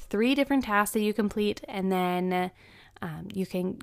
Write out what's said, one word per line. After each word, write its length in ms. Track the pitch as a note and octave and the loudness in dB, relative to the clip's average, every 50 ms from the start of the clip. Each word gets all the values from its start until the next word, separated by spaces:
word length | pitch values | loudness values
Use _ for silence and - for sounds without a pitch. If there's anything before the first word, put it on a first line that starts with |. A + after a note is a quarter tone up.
| - - | -4 -2
three 260 | - G3+ A3+ B3+ C#4 | 0 2 4 4 4
different 280 | C#4+ C#4 - - C4 B3 | 4 2 2 2 0 2
tasks 300 | A3+ G#3 G#3 G#3 - - | 2 4 4 4 4 2
that 80 | A3 | 0
you 120 | G#3 G#3+ G#3 | 0 2 2
complete, 480 | - G#3 G3+ - A3 G#3 G#3 G3+ - - | 0 0 0 0 0 0 0 -2 -4 -8
and 240 | - - G3 F#3 F#3+ | -10 -6 -2 0 0
then, 600 | F#3+ F3+ F3+ F3+ F3+ F3+ F#3 F#3 F3+ F3+ F3+ F#3 - - - - - - - - - - | 2 2 2 2 0 0 0 0 0 0 -2 -4 -6 -12 -20 -20 -20 -20 -20 -20 -14 -10
um, 260 | - E3 D3+ D#3+ D#3+ - | -10 -10 -8 -10 -12 -8
you 140 | - F#3+ F#3 | -6 -6 -4
can 320 | - - F3+ F3+ F#3+ - - | -4 -4 -4 -4 -4 -6 -4